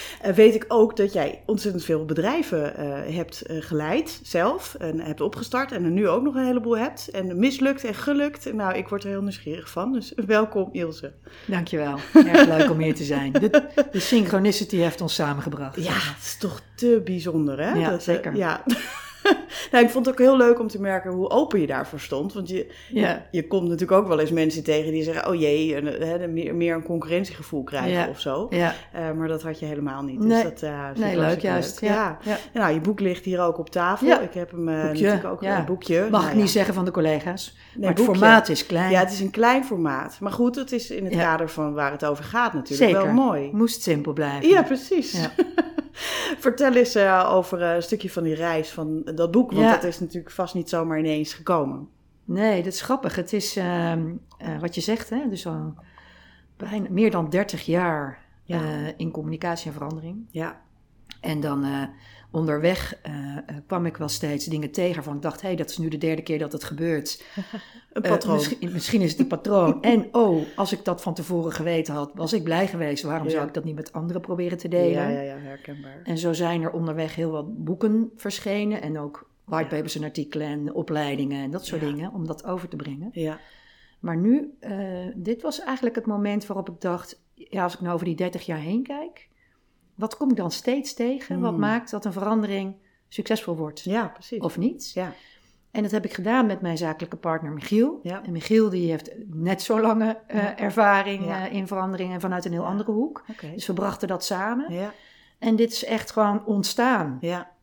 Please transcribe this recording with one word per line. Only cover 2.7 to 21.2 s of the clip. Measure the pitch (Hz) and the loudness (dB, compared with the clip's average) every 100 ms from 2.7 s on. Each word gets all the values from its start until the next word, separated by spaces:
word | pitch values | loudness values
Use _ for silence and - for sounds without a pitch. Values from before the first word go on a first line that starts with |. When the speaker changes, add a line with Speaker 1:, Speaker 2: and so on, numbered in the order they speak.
| - | -4
Speaker 1:
eh, | 143 139 - 170 | -6 -6 -6 -6
hebt, | 165 - | -6 -8
eh, | - 160 | -10 -8
geleid | - 151 151 240 311 - | -4 -4 0 -2 -2 -8
zelf. | - 170 190 370 - - | -4 2 2 0 -6 -8
En | 165 160 | -6 -4
hebt | 156 151 | -6 -4
opgestart | 160 - 233 254 269 | -4 -4 -6 -4 -4
en | 220 | -2
er | 170 | 0
nu | 180 196 | 2 2
ook | 196 | 2
nog | 285 262 | 0 0
een | 254 | 0
heleboel | 247 233 220 | 0 0 0
hebt. | 247 - - | 0 -6 -10
En | 196 185 175 | -6 -4 2
mislukt | 254 269 269 269 | 2 2 0 0
en | 233 208 | -4 -4
gelukt. | - 285 294 285 262 | 0 0 0 -2 -8
Nou, | 214 196 185 | -4 -2 -2
ik | 190 | -4
word | 202 | -6
er | 196 | -4
heel | 196 | -4
nieuwsgierig | 202 190 151 170 - | -4 -6 -10 -10 -8
van. | - 214 | -6 -2
Dus | 262 - - 196 | -4 -6 -6 2
welkom, | 214 214 214 185 | 4 4 0 -2
Ilse. | 185 170 156 139 - - - - | -4 -6 -6 -14 -16 -20 -20 -4
Speaker 2:
Dankjewel. | 185 170 160 147 139 - | -2 0 -2 -2 -4 6
Erg | - 165 170 - 160 | 10 10 10 10 8
leuk | 147 | 4
om | 160 | 4
hier | 156 - | 2 0
te | |
zijn. | 143 139 139 | -2 -2 2
De, | 135 208 294 - - 277 | 2 6 4 4 0 0
de | 190 | 0
synchronicity | - 233 185 196 202 196 196 185 | 2 4 4 4 4 2 0 0
heeft | 170 160 | 0 0
ons | 165 - | -4 -2
samengebracht. | 147 143 147 143 135 156 | -2 -2 -4 -6 -8 -6
Speaker 1:
Ja, | 170 | -4
het | 143 156 143 | -2 -4 -6
is | - - | -10 -6
toch | 190 - - - | -6 -6 -14 0
te | 240 233 | 4 4
bijzonder, | 190 180 165 160 147 135 | 4 -4 -2 0 0 0
hè? | 180 | 0
Speaker 2:
Ja, | 170 165 | 2 2
Speaker 1:
Dat, | 175 | 0
eh, | - | 0
Speaker 2:
zeker. | 170 - 208 | 0 0 -2
Speaker 1:
ja. | 170 - - | 0 -2 0
<laughs> | 240 - - - - 403 339 - - - | -2 -2 -12 -14 -2 2 2 0 -10 2
Nou, | 247 233 | 6 6
ik | |
vond | 262 240 | 6 0
het | 262 | 6
ook | |
heel | 254 262 | 8 10
leuk | 240 240 | 8 6
om | 220 | 4
te | 202 | -2
merken | 196 190 185 | -2 -2 -2
hoe | 185 | -2